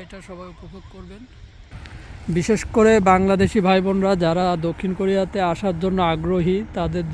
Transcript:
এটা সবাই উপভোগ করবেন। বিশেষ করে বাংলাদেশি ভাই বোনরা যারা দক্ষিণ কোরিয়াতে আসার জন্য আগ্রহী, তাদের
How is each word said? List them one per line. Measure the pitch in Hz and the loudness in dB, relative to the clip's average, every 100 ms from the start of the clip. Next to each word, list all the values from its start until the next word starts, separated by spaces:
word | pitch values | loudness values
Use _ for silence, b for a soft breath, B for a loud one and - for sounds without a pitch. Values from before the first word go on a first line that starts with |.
এটা | 185 196 180 | -16 -16 -16
সবাই | 180 180 165 | -16 -16 -16
উপভোগ | 170 185 - | -18 -18 -18
করবেন। | 196 180 202 247 - - - - - B B B B - 170 | -18 -18 -18 -20 -20 -20 -20 -20 -18 B B B B -4 -2
বিশেষ | 170 214 - 240 | 0 -2 0 4
করে | 220 220 190 | 6 6 6
বাংলাদেশি | 185 190 196 190 226 185 | 4 4 2 2 2 4
ভাই | 190 190 | 4 2
বোনরা | 196 190 196 165 | 0 2 2 2
যারা | 170 180 175 165 | 2 0 0 -2
দক্ষিণ | 165 190 180 | -4 -4 -2
কোরিয়াতে | 190 196 185 196 175 | 0 0 0 0 0
আসার | 165 202 165 | 0 -2 0
জন্য | 190 185 170 | 0 0 0
আগ্রহী, | 160 165 185 170 190 220 202 | 0 0 0 2 0 -2 -4
তাদের | 165 175 165 | -2 -2 -4